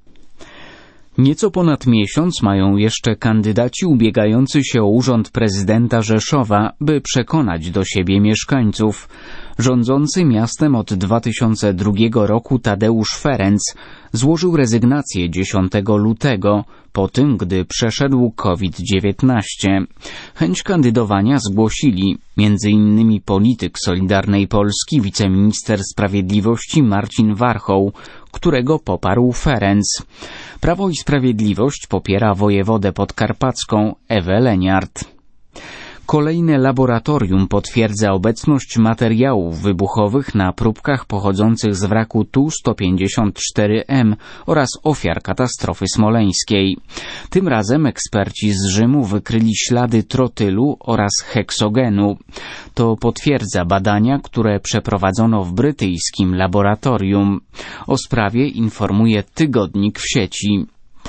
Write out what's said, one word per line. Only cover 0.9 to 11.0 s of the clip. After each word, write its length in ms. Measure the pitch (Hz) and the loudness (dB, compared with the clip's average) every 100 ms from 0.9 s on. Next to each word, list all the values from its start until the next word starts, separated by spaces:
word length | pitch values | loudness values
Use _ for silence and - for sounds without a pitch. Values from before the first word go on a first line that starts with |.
| - - - | -20 -6 2
Nieco 320 | 131 156 208 | 2 2 0
ponad 360 | 180 170 151 123 | 0 0 0 2
miesiąc 560 | 113 101 - 175 - | 2 2 0 -2 0
mają 340 | 101 98 98 101 | 0 2 2 2
jeszcze 400 | 110 - 120 110 | 2 0 -2 -2
kandydaci 680 | 117 110 107 107 123 - 185 | 0 0 0 0 -2 0 0
ubiegający 800 | 127 110 104 107 113 135 151 | 2 2 2 2 2 2 0
się 180 | 135 120 | 0 2
o 60 | 104 | 2
urząd 420 | 113 127 117 104 | 2 2 0 0
prezydenta 720 | - 110 95 95 110 117 120 | 0 0 0 0 2 2 0
Rzeszowa, 680 | 107 110 - 147 107 104 107 - | 2 0 2 0 2 2 0 -2
by 200 | 147 147 | 0 0
przekonać 720 | - 131 113 160 117 85 82 | 0 -2 0 0 0 -2 -4
do 140 | 98 | -2
siebie 360 | 92 101 90 98 | -2 0 2 4
mieszkańców. 880 | 104 107 - 135 110 98 107 98 - - - - - - | 4 2 0 0 0 0 -2 -2 -10 -20 -18 -16 -10 -2
Rządzący 680 | 123 123 117 139 151 190 | 0 2 2 0 0 2
miastem 500 | 165 110 113 - 156 | 2 2 0 0 0
od 200 | 123 - | 0 0
dwa 260 | 98 | -2